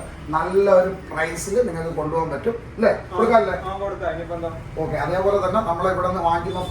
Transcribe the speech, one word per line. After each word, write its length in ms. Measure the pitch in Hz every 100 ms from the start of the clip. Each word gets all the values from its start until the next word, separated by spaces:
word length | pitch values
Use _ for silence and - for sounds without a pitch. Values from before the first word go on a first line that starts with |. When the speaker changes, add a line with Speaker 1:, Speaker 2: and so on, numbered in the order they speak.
| - - 139
Speaker 1:
നല്ലൊരു 560 | 156 175 190 202 185 185 - -
പ്രൈസിൽ 440 | 160 160 170 - 208 226
നിങ്ങൾക്ക് 260 | 165 165 156
കൊണ്ടുപോകാൻ 280 | 151 165 160
പറ്റും 220 | 139 226 233 - -
അല്ലേ? 140 | 214 - -
കൊടുക്കാല്ലേ? 420 | 185 233 233 196 180 190
Speaker 2:
ആ, 40 | 196
കൊടുക്കാം. 260 | 196 185 180
ഇനിയിപ്പോ 220 | 156 165 170
എന്താ? 120 | 165 165 - -
Speaker 1:
ഓക്കെ, 140 | 156 151 151
അതേപോലെ 320 | 180 196 202 185
തന്നെ 140 | 208 196
നമ്മൾ 160 | 170 185
ഇവിടെ 160 | 180 180
നിന്ന് 140 | 185 170
വാങ്ങിക്കുന്ന 340 | 165 170 180 180